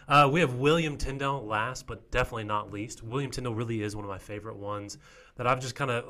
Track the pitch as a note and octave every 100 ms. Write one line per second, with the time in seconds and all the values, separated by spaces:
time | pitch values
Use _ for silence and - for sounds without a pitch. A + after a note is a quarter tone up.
0 | - C#3+ C#3+ D#3+ D3 B2 C#3+ E3+ D#3 C3+
1 | C#3 C3+ C#3 C#3 G#2+ G#2+ A#2 B2+ - A2
2 | - A#2+ B2+ A2+ G#2+ G#2+ G2+ G2+ A#2 -
3 | A2+ C3 C3 B2+ B2 A2 A#2 A2+ G#2 G#2
4 | G2+ F#2+ - G#2 A2 G2+ G2+ G#2 G2+ -
5 | - - - - A#2+ C3 B2+ - C3+ A#2+